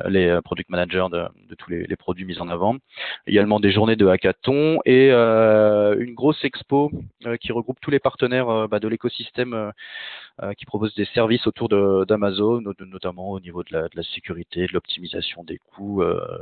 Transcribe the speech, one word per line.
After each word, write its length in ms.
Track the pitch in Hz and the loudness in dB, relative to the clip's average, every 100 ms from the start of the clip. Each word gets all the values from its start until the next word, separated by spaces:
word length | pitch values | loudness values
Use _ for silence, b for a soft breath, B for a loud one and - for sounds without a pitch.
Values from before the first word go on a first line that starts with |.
| 90 | 0
les, 200 | 95 87 | 2 4
euh, 140 | 85 | 2
product 280 | - 87 - | 0 -8 -6
managers 380 | 90 87 92 92 | -4 -2 -2 -2
de, 140 | 87 87 - - | -4 -8 -12 -20
de 60 | 85 | -20
tous 160 | - | -10
les, 140 | 85 87 | -8 -6
les 100 | 87 | -8
produits 260 | - 90 | -8 -8
mis 160 | 92 85 | -8 -10
en 80 | 87 | -8
avant. 300 | 85 98 131 B B B B - | -2 -2 -2 B B B B 0
Également 320 | 104 104 107 | 2 4 4
des 120 | 101 | 4
journées 260 | 98 110 110 | 4 2 4
de 100 | 98 | 4
hackathon 720 | 92 95 - - 139 156 160 - | 4 2 0 0 0 2 2 4
et, 240 | 127 135 | 6 8
euh, 880 | 123 113 110 110 107 107 104 104 104 | 6 6 4 6 6 6 4 2 2
une 140 | 120 | -2
grosse 320 | 117 135 147 143 | -2 0 0 -4
expo, 460 | - - 139 147 - - _ 117 | -8 -2 0 0 -4 -12 _ -8
euh, 100 | 117 | -6
qui 140 | - | -6
regroupe 280 | 117 117 131 | -6 -6 -8
tous 80 | - | -2
les 100 | 139 | 0
partenaires, 500 | 135 - 123 127 123 | 0 -2 0 0 0
euh, 180 | 110 110 | 0 0
bah, 120 | 104 | -2
de 80 | 107 | -2
l'écosystème, 640 | 113 120 - 117 - 123 | -4 -6 -8 -8 -6 -4
euh, 180 | 113 104 B B B B B B - | -4 -8 B B B B B B -12
euh, 100 | 98 | -10
qui 120 | 101 - | -10 -10
propose 280 | 104 107 - | -4 -4 -4
des 100 | 101 | -2
services 420 | - 113 117 - | 0 0 0 -2
autour 200 | - 113 | -4 0
de, 380 | 101 98 95 92 | 2 4 2 2
d'Amazon, 560 | 107 101 95 104 120 | 0 0 0 0 0
not-, 120 | 101 95 92 | -4 -12 -16
notamment 460 | 95 92 90 95 | -12 -10 -10 -10
au 80 | 95 | -12
niveau 240 | 87 87 | -10 -12
de 60 | 85 | -8
la, 120 | 82 | -6
de 120 | 80 - | -6 -8
la 80 | |
sécurité, 640 | 85 - - 85 - 87 92 | -12 -12 -12 -12 -10 -6 -4
de 60 | |
l'optimisation 720 | 90 - 85 87 87 85 85 | -4 -6 -10 -10 -10 -10 -12
des 140 | 82 - | -14 -16
coûts, 460 | _ - 101 101 | _ -16 -6 -2
euh, 180 | 85 87 50 - | -2 -2 -6 -12